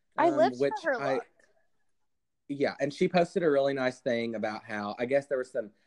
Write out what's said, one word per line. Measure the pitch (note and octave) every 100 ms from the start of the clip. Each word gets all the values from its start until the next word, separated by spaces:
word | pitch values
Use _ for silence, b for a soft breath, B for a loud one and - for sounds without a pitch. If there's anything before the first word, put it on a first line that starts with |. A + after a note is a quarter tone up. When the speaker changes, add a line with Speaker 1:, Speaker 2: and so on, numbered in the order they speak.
| _ -
Speaker 1:
I | E4
Speaker 2:
um, |
Speaker 1:
lived | D4 F4 B3+
for |
Speaker 2:
which | C#4 -
Speaker 1:
her | D#4+ B3+
Speaker 2:
I | C#3
Speaker 1:
look. | C3+ - _ _ _ _ _ _ _ _ _ _ _ -
Speaker 2:
Yeah, | C#3 B2 -
and | C#3+
she | - F3+
posted | F3+ E3+ G3
a | E3
really | C#3 C#3
nice | C#3 B2+ -
thing | C3+ A#2 A#2
about | G#2+ G#2+ G#2+
how, | - G#2+ G#2 G#2
I |
guess | B2 C#3 C3+
there | C3
was | B2+
some, | B2+ G#2+ _